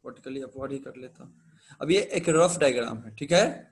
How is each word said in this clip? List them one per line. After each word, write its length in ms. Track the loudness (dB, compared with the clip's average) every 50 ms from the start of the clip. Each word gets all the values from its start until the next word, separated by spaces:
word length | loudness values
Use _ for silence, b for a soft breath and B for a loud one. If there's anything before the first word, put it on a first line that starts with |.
| _
vertically 360 | -18 -18 -16 _ -12 -12 -10
upward 300 | -12 -12 _ -12 -10 -8
ही 80 | -8 -10
कर 160 | -10 -14 -18
लेता 280 | -16 -20 -20 _ _ -20
हूँ। 240 | -20 _ b b b b b b b b b
अब 100 | 0 2
ये 100 | 2 2 2 0 -4
एक 160 | -2 0 2
रफ 280 | 4 6 4 4 4 2
diagram 380 | 2 2 2 2 -4 -4 -8
है, 160 | -10 -12 -16 -12
ठीक 160 | -12 -2 2
है? 140 | 4 4 4 4 0 -8 -16 _